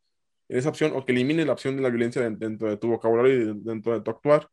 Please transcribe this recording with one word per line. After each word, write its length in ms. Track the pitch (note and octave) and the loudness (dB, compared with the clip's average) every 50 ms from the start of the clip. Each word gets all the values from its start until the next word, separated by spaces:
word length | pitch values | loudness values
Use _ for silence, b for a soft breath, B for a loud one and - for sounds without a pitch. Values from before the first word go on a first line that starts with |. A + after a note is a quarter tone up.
| _ _ _ _ _ _ _ _ _ - | _ _ _ _ _ _ _ _ _ -4
en 100 | - B2+ | -4 -2
esa 120 | B2+ D#3 | -2 -2
opción, 220 | C#3 - D3+ D#3 C3 | 0 0 -2 0 0
o 100 | C3 B2+ | -2 -2
que 80 | - | 0
elimines 340 | B2 B2 B2 C#3 D#3 E3 D#3 | 2 2 2 2 2 0 0
la 60 | C#3 | 0
opción 240 | A#2+ - - C3+ C3+ | -2 -2 -2 -4 -2
de 60 | C3 | 0
la 80 | C3 B2+ | 0 0
violencia 320 | A#2+ A#2 A#2 A#2+ B2 C#3+ | 0 0 0 0 0 -2
de-, 120 | A#2+ A#2 G#2+ | -2 -2 -4
dentro 360 | F#2+ A2 A2 A2 G#2+ A2 G#2+ | -4 -6 -8 -6 -4 -4 -4
de 80 | G#2 G#2 | -2 -2
tu 100 | A2+ A#2+ | -2 -2
vocabulario 460 | A2+ A2 - A2+ A2+ A#2 B2 C3+ C3+ | -2 0 2 2 2 4 4 4 4
y 100 | B2 A2+ | 4 0
de-, 100 | A2 G#2+ | -2 -4
dentro 360 | G#2 G2 A2+ A2+ A2+ G#2+ A#2 | -6 -8 -8 -8 -4 -2 -2
de 80 | A#2 G#2+ | -2 -2
tu 100 | G#2 A2+ | -2 -6
actuar. 380 | A2+ - - D3 D3 D3+ - - | -8 -2 2 4 4 4 2 -4